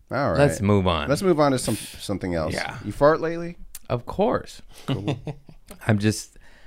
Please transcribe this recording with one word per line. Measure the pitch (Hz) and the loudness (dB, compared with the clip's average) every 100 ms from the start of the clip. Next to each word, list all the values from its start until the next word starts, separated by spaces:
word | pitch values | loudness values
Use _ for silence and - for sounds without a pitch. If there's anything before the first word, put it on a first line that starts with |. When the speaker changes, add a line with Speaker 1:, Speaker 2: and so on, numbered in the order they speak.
| _ | _
Speaker 1:
All | 127 135 | -2 0
right. | 80 | 4
Speaker 2:
let's | 143 80 | 4 4
move | 101 101 92 | 4 4 4
on. | 80 73 | 0 0
Speaker 1:
Let's | 143 | 0
move | 196 151 | 2 4
on | 147 | 4
to | 127 | 2
some, | - 107 | 0 -4
something | - - - 95 92 85 | -6 -12 -6 -4 -2 -2
else. | 78 | -2
Speaker 2:
Yeah. | - - - 104 | -2 -6 -8 -8
Speaker 1:
You | |
fart | 104 143 156 | 2 4 4
lately? | 160 170 170 175 - - - | 0 -4 -8 -12 -16 -16 -6
Speaker 2:
Of | 123 - | -4 -4
course. | - 220 - - - - - - | 0 0 0 -4 -14 -18 -12 -6
Speaker 1:
Cool. | 117 101 131 - - - | -4 -4 -6 -8 -12 -16
Speaker 2:
<laughs> | - - - - | -20 -20 -8 0
I'm | 107 | 2
just | 107 104 - - - - | 2 0 -6 -18 -20 -20